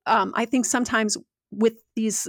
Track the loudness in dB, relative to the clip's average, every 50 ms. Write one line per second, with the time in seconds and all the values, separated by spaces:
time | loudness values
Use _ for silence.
0 | -2 0 2 2 2 0 0 -4 -2 0 0 0 0 0 0 -2 -2 0 0 0
1 | 0 0 -2 -4 -8 _ _ _ _ _ -2 2 2 2 2 0 _ _ -6 -2
2 | -2 -2 -2 -2 -6